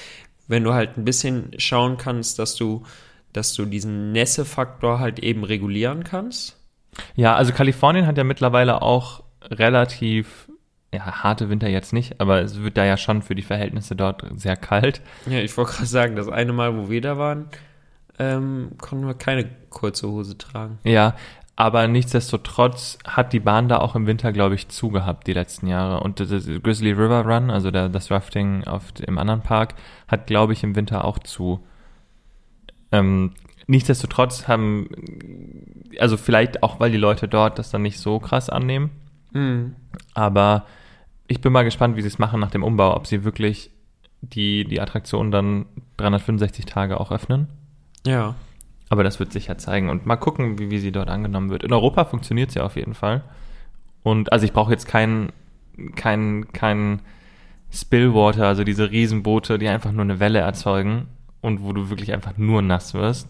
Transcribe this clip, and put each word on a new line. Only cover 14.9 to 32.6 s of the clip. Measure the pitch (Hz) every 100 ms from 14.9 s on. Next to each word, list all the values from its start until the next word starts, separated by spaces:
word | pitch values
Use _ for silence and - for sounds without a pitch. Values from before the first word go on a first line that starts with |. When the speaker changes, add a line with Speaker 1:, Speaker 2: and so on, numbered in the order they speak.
| - - - -
Speaker 1:
Ja, | 127
ich | 107 -
wollte | 123
gerade | - 123
sagen, | 123 120 107
das | 104
eine | 117 120
Mal, | 120 120 113
wo | 101
wir | 117
da | 135 143
waren, | 147 147 151 - - _ _ _ _ -
ähm, | 131 131 135 131 123 -
konnten | - 135 135
wir |
keine | 131 - 131 120 - -
kurze | - 107 - 104
Hose | 104 101 98
tragen. | - 113 110 110
Speaker 2:
Ja, | 110 110 107 - - - - -
aber | 113 117 113
nichtsdestotrotz | 120 123 123 - 110 - - 123 123 - - -
hat | - 123
die | 117
Bahn | 104 107 120
da | 120
auch | 104
im | 117 107
Winter, | 110 117
glaub | 104 98
ich, | 98 -
zu | - 117
gehabt | 101 92 - -
die |
letzten | 90 90 - 92
Jahre. | 90 92 90
Und | 98 95
das | 98 98 - 78
Grizzly | 110 110 110
River | 101 110 120 113
Run, | 117 123
also | 104 95
der, | 92 92
das | 95 -
Rafting | 98 - 104 101 98
auf, | - 98 - - -
im | 92
anderen | 98 113
Park, | - 110 110 - - - -
hat, | 107 -
glaub | 107 110
ich, | 110
im | 107 101
Winter | 104 104
auch | - 104
zu. | - - 90 92 - - - - _ _ _ - _ _